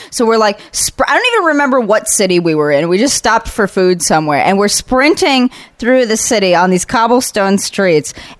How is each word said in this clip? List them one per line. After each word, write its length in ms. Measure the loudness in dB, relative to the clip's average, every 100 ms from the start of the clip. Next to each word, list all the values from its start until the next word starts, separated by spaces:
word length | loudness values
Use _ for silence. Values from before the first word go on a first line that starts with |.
| -14
So 120 | -4
we're, 140 | 0 2
like, 220 | 0 -2 -10
spr-, 320 | -8 -6 -4 -2
I 100 | 0
don't 160 | 0
even 120 | 0 0
remember 320 | 0 0 0
what 260 | 0 -2 0
city 320 | -2 0 0
we 140 | 0
were 180 | 0 2
in. 180 | 0 0
We 100 | 0
just 160 | 0 -2
stopped 340 | 0 -2 -4
for 180 | -4 -2
food 360 | 0 0 0
somewhere. 360 | 0 -2 0 0
And 200 | 0 2
we're 80 | 0
sprinting 840 | -2 -2 0 2 2 0 2 0 -4 -20 -8
through 260 | 0 2 2
the 100 | -2
city 380 | -2 0 2
on 160 | 2 2
these 160 | 0 -2
cobblestone 720 | -2 2 0 0 -2 0 0
streets. 560 | -2 -2 2 2 0 -14 -20 -14